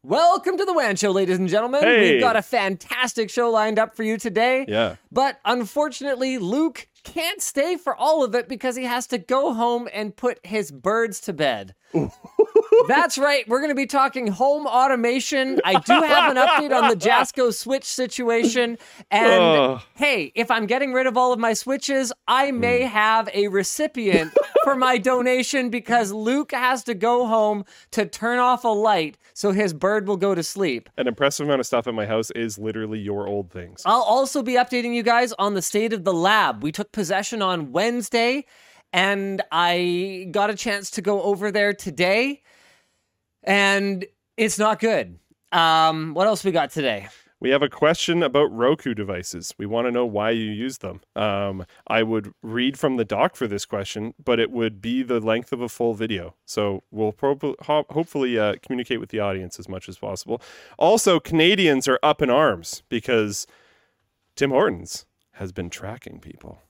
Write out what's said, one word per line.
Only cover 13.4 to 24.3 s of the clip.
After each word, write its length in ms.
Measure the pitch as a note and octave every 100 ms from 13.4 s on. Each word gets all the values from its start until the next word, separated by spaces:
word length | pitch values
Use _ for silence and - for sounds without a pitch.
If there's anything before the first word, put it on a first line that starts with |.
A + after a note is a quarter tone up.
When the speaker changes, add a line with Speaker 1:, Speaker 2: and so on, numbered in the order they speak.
| G#3+
Speaker 1:
We're 140 | B3
gonna 140 | D4+
be 100 | C#4
talking 420 | C4+ C#4 C4+ C4 A3+
home 380 | F#3 C4 D4
automation. 920 | C#4+ A#3+ C4+ B3 A#3 B3+ - C#4 C4 C4+
I 100 | F3 F#4
do 140 | -
have 380 | F4 D#4 D4 D#4+
an 20 | B3+
update 380 | D#4 D4+ D4
on 140 | B3+ C#4+
the 60 |
Speaker 2:
<laughs> 120 | G3+ G#3
Speaker 1:
Jasco 460 | A#3+ C4 - A#3+
Switch 300 | G3+ A3+ C4+
situation. 960 | - - B3+ - A#3+ A#3 A#3 B3 A#3+ A#3 - - -
And 220 | G#3 -
Speaker 2:
Ugh. 480 | F#3+ E3+ D#3 C3 C3 -
Speaker 1:
hey, 360 | - C#4+ A#3+ C#3+
if 140 | - A3+
I'm 160 | A3+
getting 280 | G#3 B3+ C#4
rid 120 | B3+
of 100 | C4 A#3
all 140 | B3+
of 60 | A#3+
my 140 | A3+
Switches, 580 | G#3+ B3 C#4 - C4+ A#3+ - -
I 240 | B3 C#4
may 300 | B3 A#3+ B3
Speaker 2:
Hmm. 40 | B3+
Speaker 1:
have 400 | G#3+ G#3+ A3 G#3
a 140 | G3+ G3+
recipient 840 | F#3+ F#3+ - D4+ C4+ G#3 F3 D#3+